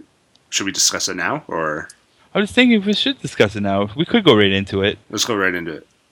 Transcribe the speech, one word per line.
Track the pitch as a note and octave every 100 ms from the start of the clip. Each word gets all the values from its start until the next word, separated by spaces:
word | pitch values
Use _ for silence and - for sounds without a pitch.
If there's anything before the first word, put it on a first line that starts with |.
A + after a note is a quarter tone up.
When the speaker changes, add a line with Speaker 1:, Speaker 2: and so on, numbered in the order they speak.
| - _ _ _ _
Speaker 1:
should | -
we | G2
discuss | - - F2+ -
it | F2+
now, | F2 D3 -
or? | E2 D#2 D2+ - - _ _ _
Speaker 2:
I | -
was | G#3
thinking | B3 B3 A3
if | G3
we |
should | G3+ C4 C4+
discuss | - - G#2+ G#2+
it |
now. | G2 G2 G#2 C#3+
We |
could | E3+ A#3
go | F3+ G#2+
right | G2+
into | G2 G2+ G2
it. | G2 - _
Speaker 1:
Let's | G#2
go | - G#2
right | F#2
into | F2 E2
it. | D2 - _ _